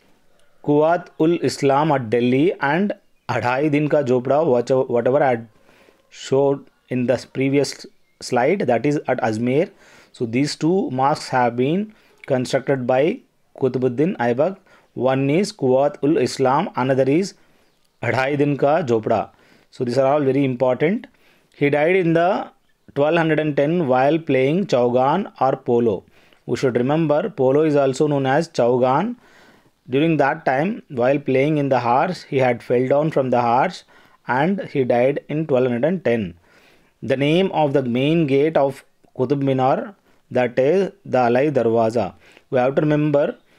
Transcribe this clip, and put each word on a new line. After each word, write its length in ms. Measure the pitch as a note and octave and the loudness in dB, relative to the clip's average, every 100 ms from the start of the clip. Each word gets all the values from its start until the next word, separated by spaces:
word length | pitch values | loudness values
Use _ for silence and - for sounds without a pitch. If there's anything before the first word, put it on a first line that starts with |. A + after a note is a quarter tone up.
| _ _ _ _ _ _ | _ _ _ _ _ _
Quwat 440 | - D3 D#3 F3 E3+ - | -2 2 2 0 -4 -2
ul 140 | D#3+ E3+ | 0 0
Islam 480 | D#3 - C#3 C3+ D#3 | -2 -2 0 2 2
at 160 | C#3 A2+ | 0 0
Delhi 460 | A#2+ B2 C3 E3+ - | 0 2 2 0 0
and 340 | C#3+ D#3+ G3+ - _ _ - | -2 0 -2 -6 _ _ -6
Adhai 440 | A#2 B2 B2+ D#3 | -4 -2 -2 0
Din 160 | C#3+ D3 | 0 0
Ka 160 | D3+ | 0
Jhopda, 420 | B2+ B2+ B2+ C#3 E3 | 2 0 2 0 2
whatever, 360 | B2 A#2 C3 | 0 2 0
whatever 380 | B2 A#2+ A#2+ C#3 | 0 0 0 2
I 100 | C#3+ | 2
had 180 | A#2+ A#2 _ _ _ _ _ _ | 0 -6 _ _ _ _ _ _
showed 540 | - - C3+ C#3 C#3 - _ _ | -20 -2 0 2 0 -6 _ _
in 160 | B2+ B2 | -4 -2
the 200 | B2 - | -2 -4
previous 520 | B2+ C3+ C#3+ C3+ - - _ _ _ | -4 0 0 0 -6 -18 _ _ _
slide, 400 | - B2 C3 G3 | -4 0 0 0
that 260 | A#2+ A2+ C#3 | 0 0 0
is 140 | D3 - | -2 -2
at 120 | B2+ | -2
Ajmer. 480 | A#2 G#2+ A#2+ C3+ F#3 - - - - | -2 -2 -2 0 -2 -6 -20 -20 -20
So 140 | - A#2+ | -10 -4
these 280 | A#2 C#3+ | -2 -4
two 360 | - D3+ F#3+ C#4+ | -2 -2 0 -2
mosques 360 | B2+ C#3 D3+ - | -2 -2 -2 -2
have 260 | C3 A#2+ A#2+ | 0 0 0
been 360 | B2+ F3+ G#3+ - _ _ - | -2 -2 -6 -12 _ _ -4
constructed 600 | C3 B2 C3+ A#2+ C#3 B2 | -4 -2 -2 -2 -2 0
by 340 | B2+ D#3 A#3+ - _ _ - | 0 0 -2 -12 _ _ -4
Kutubuddin 560 | C3 B2+ B2+ A#2+ D#3+ - | -4 -2 -2 -2 -2 -2
Aibak. 400 | A#2+ A#2+ E3 F#3+ _ _ _ | -2 0 -2 -4 _ _ _
One 340 | - B2 C3 C#3 | -4 -2 0 0
is 240 | D#3 G#3 | 0 -2
Quwat 440 | - C3+ B2+ C#3+ C#3+ | -2 0 2 2 0
ul 140 | C#3 D#3+ | 0 0
Islam, 520 | A#2+ - C3 C#3+ G3 - | 0 0 0 0 -2 -4
another 260 | B2+ C3 | 0 0
is 320 | C3+ D3+ G3 - _ _ _ _ _ _ | 2 0 -2 -8 _ _ _ _ _ _
Adhai 380 | A#2 A#2 C3 D3 | -4 -2 0 0
Din 180 | D3 C#3 | 0 0
Ka 260 | C#3+ D#3+ | 0 0
Jhopda. 480 | C#3+ A2+ A2 G#2+ F#2 _ _ _ _ | 0 -2 0 0 -2 _ _ _ _
So 100 | - | -8
these 140 | B2 B2 | -4 0
are 80 | C3+ | 2
all 140 | D3+ | 2
very 240 | C3+ C3 | 0 0
important. 640 | C#3 B2 B2+ B2 D3+ A3+ - _ _ _ _ | 0 0 0 2 0 -2 -6 _ _ _ _
He 160 | - C#3+ | -2 0
died 280 | D3 D#3 F#3+ | 2 2 2
in 160 | E3 | 2
the 360 | E3 F3 A3+ - - _ _ - | 2 2 0 -6 -14 _ _ -10
twelve 220 | C#3 D3 E3+ | -2 0 2
hundred 240 | D#3+ D3+ | 2 0
and 160 | D#3 C#3+ | 0 0
ten 320 | C#3+ F3+ C#3 | 0 0 0
while 300 | B2+ C#3 D#3+ | 2 2 0
playing 480 | D#3+ C3 C3 E3+ G3 | 0 0 2 0 0
Chaugan 680 | B2+ B2 B2 C3+ E3+ G#3 - | 0 2 2 2 0 -4 -2
or 160 | C3 C#3 | -2 -2
Polo. 480 | - A#2+ A#2 F#2 - _ _ _ - | 0 0 2 -2 -8 _ _ _ -8
We 100 | B2 | -2
should 200 | C3+ A#2+ | -2 0
remember 520 | B2 D#3 D#3+ D3 G3+ | 0 0 0 0 -2
polo 340 | - C3 C#3 | 0 2 2
is 120 | D#3 | 2
also 320 | D3 C3+ B2+ D3+ | 2 0 0 0
known 180 | C#3+ | 0
as 240 | C3 C#3+ E3 | 0 0 -2
Chaugan. 680 | - A#2+ B2+ B2+ C#3 G#3+ A#3+ _ - - _ _ _ - | 0 0 2 2 2 -2 -6 _ -20 -20 _ _ _ -6
During 280 | C#3 D#3+ D#3 | -2 0 2
that 280 | C#3 D#3+ | 0 -2
time, 380 | - C3+ F3 A#3+ - | -2 -2 -2 -6 -8
while 300 | B2+ B2 C#3+ | -2 0 0
playing 400 | C#3+ C3 C#3+ D3+ | 0 0 2 0
in 100 | C#3 | 0
the 100 | B2+ | 0
horse, 460 | A#2 B2+ F3 E3+ | 2 0 0 -4
he 140 | - C#3 | -6 0
had 220 | B2+ A#2+ | 0 0
fell 280 | - B2 B2+ | -2 0 2
down 240 | C#3 D#3 | 0 0
from 180 | D3 C3 | 0 0
the 100 | B2 | 0
horse 440 | A#2+ A#2+ F3+ - - _ _ _ - | 2 2 0 -4 -18 _ _ _ -4
and 360 | B2+ D#3+ G3 | -2 0 -2
he 200 | E3+ D3 | -4 -2
died 420 | A#2+ A#2+ C3 D3 - | 0 2 2 0 -6
in 180 | D#3 D#3+ | -6 -2
twelve 200 | B2+ B2+ | 0 0
hundred 180 | A#2+ | 0
and 200 | D3 F#3 | -2 -2
ten. 300 | A#2+ A#2 F#2 E2+ _ _ _ _ _ _ | -2 -2 -4 -10 _ _ _ _ _ _
The 140 | A2+ C3 | -6 -2
name 360 | C#3+ E3 F#3+ | 0 2 0
of 200 | D#3 D3 | 0 0
the 100 | C#3 | 0
main 440 | B2+ A#2+ C#3 E3+ D3+ | -2 0 0 0 2
gate 300 | C#3 D#3 D#3 | 2 2 2
of 280 | C#3 C3+ - _ _ - | 0 -2 -14 _ _ -6
Qutub 260 | B2 C#3 | -2 0
Minar, 520 | C3+ C3 C3 E3+ A#3 - _ _ _ | 0 0 0 0 -4 -16 _ _ _
that 280 | B2 B2 B2 | -2 -2 0
is 320 | C3+ F#3 F#3 - | 2 2 -2 -6
the 140 | - B2+ | -4 0
Alai 340 | A#2+ B2 D3+ | 2 2 2
Darwaza. 640 | B2+ A2+ A2+ A2+ A#2 F#2 - - - _ | 0 2 2 2 0 -4 -8 -20 -20 _
We 80 | C3 | -2
have 160 | B2+ | 0
to 60 | C#3+ | 0
remember 560 | D3+ D3+ D3+ C#3+ E3+ - _ | 0 0 0 0 0 -4 _